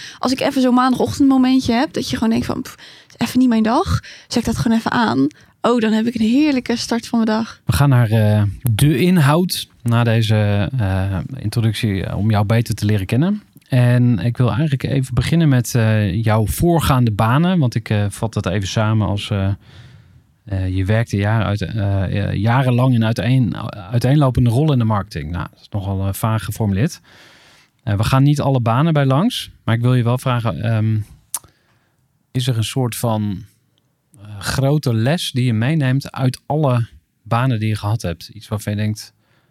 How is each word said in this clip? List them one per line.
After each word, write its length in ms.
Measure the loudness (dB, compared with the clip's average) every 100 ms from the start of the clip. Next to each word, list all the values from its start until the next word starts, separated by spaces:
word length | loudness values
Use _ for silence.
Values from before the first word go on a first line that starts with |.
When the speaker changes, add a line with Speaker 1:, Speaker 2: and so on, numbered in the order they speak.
| -8 -6
Speaker 1:
Als 120 | -4
ik 80 | -2
even 220 | -2 2
zo'n 120 | 2
maandagochtend 560 | 4 2 0 -2 2 4
momentje 440 | 4 4 2 2
heb, 200 | 0 0
dat 160 | -4 -6
je 60 | -2
gewoon 140 | 0
denkt 140 | 0 -2
van, 160 | -6
"Pff, 140 | -8 -16 -20 -20 -16
is 200 | -8 -2
even 120 | 2
niet 100 | 4
mijn 140 | 4
dag, 360 | 2 0 0 -4 -6 -20 -6
zet 120 | -4
ik 60 | -2
dat 120 | -2
gewoon 200 | 0 0
even 140 | 0
aan." 360 | 0 0 2 0 -2 _ _
Oh, 180 | 0 2
dan 120 | 2
heb 140 | 0 0
ik 100 | 0
een 120 | 2
heerlijke 480 | 2 2 0 -2 -4
start 320 | -2 -4 -2
van 120 | -2 0
mijn 120 | -2
dag. 220 | -4 -8 -2
Speaker 2:
We 80 |
gaan 160 | 2 4
naar, 200 | 4 4
eh, 340 | 4 4 4 2 -2 -2
de 260 | 2 2 4
inhoud 680 | 2 4 4 2 0 -4 -10 _
na 200 | 0 2
deze, 680 | 2 2 2 2 2 0 -2 -2
eh, 380 | -2 0 -2 -4 -6 -8
introductie, 720 | -6 -2 -2 0 -2 -2 -4
eh, 120 | -2
om 120 | 0
jou 140 | 0 2
beter 300 | 0 0 -2
te 100 | 0
leren 200 | 0 0
kennen. 360 | 0 0 -2 -8 -20 -2
En 520 | 2 4 4 2 2
ik 180 | 0 0
wil 120 | 0
eigenlijk 320 | 0 -2 -2
even 300 | -2 -2 -2
beginnen 360 | -2 0 2 2
met, 260 | 2 0 0
eh, 480 | 2 2 0 0
jouw 240 | 0 2 0
voorgaande 640 | 0 0 2 2 2 2
banen. 480 | 2 2 2 2 2
Want 160 | 0 -2
ik, 140 | -2
eh, 160 | -2 -2
vat 240 | -4 -6
dat 120 | -4 -2
even 220 | -2 -2
samen 400 | 0 0 0 0
als, 220 | -2 -4
eh, 200 | -2 -2 -4 -10 -20 -20 -20 -20 -20 _ _ -8
eh, 300 | -4 -2 -2
je 100 | 0
werkte 320 | 0 0 0
jaren 280 | 0 0 0
uit, 160 | -2
eh, 420 | -4 -4 -2 -2 -2 -2 -2
eh, 60 | -2
jarenlang 580 | 0 2 2 2 2
in 120 | 2 0
uiteen-, 500 | 0 0 2 2 -2 -10 -12 -4
uiteenlopende 580 | -2 2 2 2 2 2
rollen 240 | 2 2
in 60 | 2
de 60 | 2
marketing. 460 | 0 -2 -8 -8
Nou, 160 | -8 -10
dat 80 | _
is 80 | -10
nogal 380 | -8 -4 -4 -4
een 60 |
vaag 300 | -2 -2 -2
geformuleerd. 560 | -4 -4 -2 0 -2 -4 _ -20 -20 -20 -20 _ _ _
Eh, 120 | -4 -2
we 80 |
gaan 200 | 2 4
niet 180 | 4 2
alle 180 | 0 0
banen 340 | 0 0 2
bij 120 | 2 2
langs. 460 | 2 0 -4 -12 -10
Maar 120 | -2 0
ik 60 |
wil 120 | 2
je 100 | 2
wel 140 | 2 0
vragen, 440 | -2 -2 -2 -4
ehm, 340 | -2 0 0 -2 -4 -14 _ -14 -14 _ _ _ _ _ _ _ _
is 160 | -4 -2
er 100 | -2
een 60 |
soort 320 | -2 -2 -4 -2
van, 480 | -2 -2 -2 -6 -12 _ _ _ _ _ _ -20
eh, 180 | -20 -12
grote 540 | -6 -2 0 0 0
les 380 | 0 0 -2 -4
die 140 | -2 0
je 80 |
meeneemt 580 | 0 0 0 0 -2 -4
uit 280 | -4 -4 -4 -4
alle 420 | -2 0 0 -2 -8 _ _
banen 360 | -4 0 0 0
die 100 | -2
je 60 | -4
gehad 260 | -4 -4
hebt? 280 | -6 -10 -14
Iets 140 | -18 -10
waarvan 260 | -8 -6
je 60 | -4
denkt, 340 | -4 -6 -10 _ _ _ _